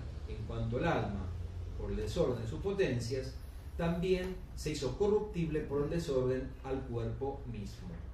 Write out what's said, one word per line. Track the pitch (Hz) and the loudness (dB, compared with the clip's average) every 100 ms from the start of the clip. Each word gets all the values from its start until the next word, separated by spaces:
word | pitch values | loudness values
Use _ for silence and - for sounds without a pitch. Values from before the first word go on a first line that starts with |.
| - - - | -6 -6 -6
en | 113 - | -4 -4
cuanto | 117 113 113 | -2 0 2
el | 170 | 4
alma, | - 110 101 - - - - - - | 4 2 0 -2 -4 -4 -4 -4 -4
por | 104 | -2
el | 101 | 0
desorden | - 175 143 117 | 0 2 2 2
de | 110 | -2
sus | 156 | -2
potencias, | 196 196 160 120 113 131 127 - - - - - | 0 2 4 2 0 -2 -2 -6 -10 -10 -6 0
también | 170 175 185 180 185 185 - - | 2 2 4 4 2 -4 -8 -4
se | 151 | -2
hizo | 147 123 - | 0 0 4
corruptible | 202 208 - 170 160 151 | 4 6 4 0 2 2
por | - 143 | 2 2
el | 143 | 2
desorden | 170 143 131 127 131 139 - 139 | 2 2 4 4 2 -2 -6 -4
al | 135 | -4
cuerpo | 123 117 113 117 135 139 127 | -2 -2 -2 -2 -2 -4 -6
mismo. | 107 98 - 90 85 - | -6 -6 -8 -8 -8 -8